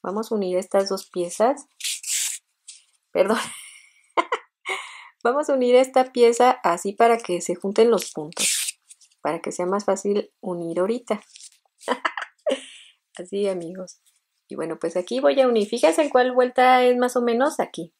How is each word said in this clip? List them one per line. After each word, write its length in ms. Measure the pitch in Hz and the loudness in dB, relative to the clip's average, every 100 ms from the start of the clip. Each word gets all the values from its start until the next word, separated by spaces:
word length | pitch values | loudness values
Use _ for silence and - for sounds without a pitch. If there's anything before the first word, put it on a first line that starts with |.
Vamos 300 | - 202 226 | -6 -6 -4
a 20 | |
unir 220 | 220 190 180 | -4 -2 -4
estas 320 | 190 196 196 | 0 -2 0
dos 200 | 190 - | -6 -8
piezas. 560 | 185 175 - 220 294 - _ - - - - - - _ _ - - _ _ _ | -8 -6 0 0 0 -8 _ -8 -8 -6 -6 -4 -8 _ _ -20 -20 _ _ _
Perdón. 260 | - 190 226 - - - - _ _ _ - | -4 -2 -4 -4 -14 -20 -20 _ _ _ -8
<laughs> 1040 | - - _ _ - 381 - - - _ | -6 -8 _ _ -10 -10 -10 -18 -20 _
Vamos 280 | 233 269 302 | -2 -2 0
a 40 | |
unir 220 | 277 247 247 | 0 4 4
esta 360 | 262 262 254 | 4 2 0
pieza 380 | 247 233 233 254 - | 4 4 6 4 4
así 280 | 180 175 202 | 0 -2 -4
para 260 | 202 233 226 | 2 4 4
que 220 | - 175 | 0 -6
se 140 | - | -4
junten 360 | 175 196 208 226 | -6 -2 4 4
los 200 | 214 - | 4 0
puntos. 680 | - 151 - - - - - _ - _ _ | -10 -12 -4 -2 -2 -4 -10 _ -20 _ _
Para 200 | 143 165 | -6 -4
que 120 | 185 | -8
sea 140 | 180 180 | -6 -2
más 180 | 202 | -2
fácil 480 | 208 190 208 202 - _ | 0 -2 0 -2 -4 _
unir 400 | 196 175 170 170 | -8 -6 -4 -2
ahorita. 420 | 185 240 - 214 _ - - _ _ _ - | -2 -2 -4 -6 _ -20 -20 _ _ _ -8
<laughs> 1300 | - - - - _ - 269 - - - _ _ - | -6 -6 -12 -14 _ -4 -4 -6 -20 -20 _ _ -18
Así, 300 | 180 202 202 | -10 -4 -4
amigos. 520 | 185 165 185 185 - _ _ _ _ _ | -4 -8 -12 -16 -18 _ _ _ _ _
Y 60 | - | -10
bueno, 220 | 160 160 | -8 -6
pues 160 | 165 185 | -4 -4
aquí 240 | 180 247 | -4 0
voy 200 | 277 269 | 2 4
a 60 | 262 | 2
unir. 220 | 233 208 | 2 0
Fíjense 340 | 233 302 330 | 0 0 2
en 60 | 294 | 2
cuál 220 | 254 254 | 2 2
vuelta 500 | 254 247 247 254 254 | 2 0 4 4 6
es 140 | 247 247 | 4 2
más 180 | 247 | 2
o 80 | 247 | 0
menos 380 | 240 233 277 285 | 0 0 0 -2
aquí. 340 | - - 165 _ | -8 -8 -14 _